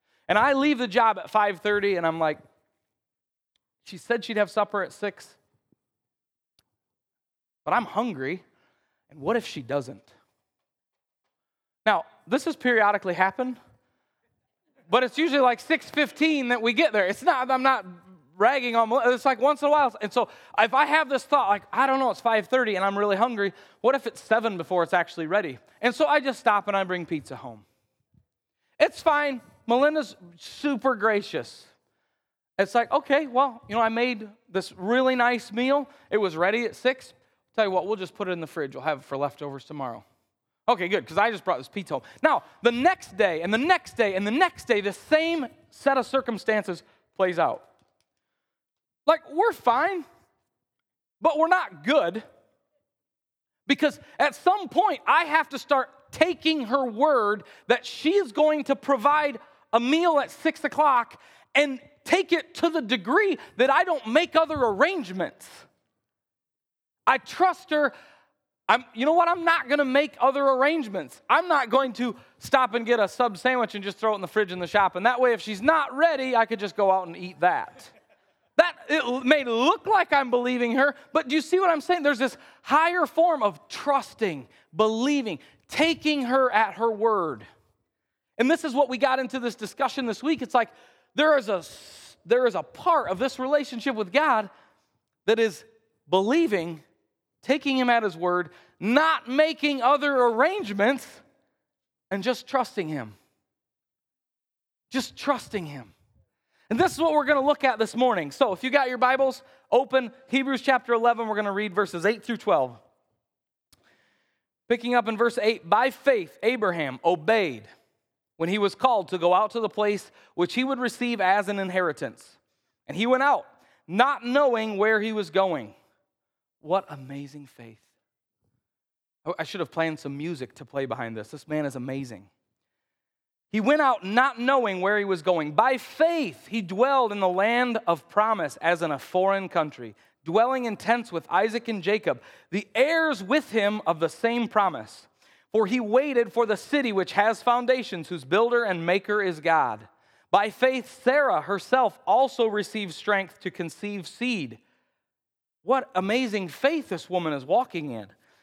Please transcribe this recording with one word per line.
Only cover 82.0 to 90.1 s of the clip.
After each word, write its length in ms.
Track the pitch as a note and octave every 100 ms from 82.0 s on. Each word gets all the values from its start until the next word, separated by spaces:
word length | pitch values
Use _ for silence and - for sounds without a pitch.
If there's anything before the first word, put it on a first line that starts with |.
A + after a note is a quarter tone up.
There's 160 | C#4+ A#3+
this 200 | B3 - - _
higher 420 | - D4 E4+ F4+ D4+
form 380 | - F4 D4+
of 240 | G#3 D3+ -
trusting, 800 | - C#4+ C#4 - - G3+ D3 A#2 _ _ D#3+
believing, 600 | A3 A3 C4 C#4+ A3 D#3+ - _ -
taking 560 | - D#4+ D#4+ D4+ D4
her 280 | A#3+ C4 B3+
at 240 | G#3 G#3+ -
her 140 | A#3
word. 560 | G#3+ A3+ G#3 E3 A#2 G2+ _ _ _ _ _ _ _ _ -
And 100 | B3+
this 140 | E4
is 100 | D#4
what 160 | B3+ C4
we 80 | B3+
got 220 | C4 C4
into 200 | B3+ C4
this 140 | A#3+
discussion 540 | - G#3+ - C4 -
this 160 | A#3+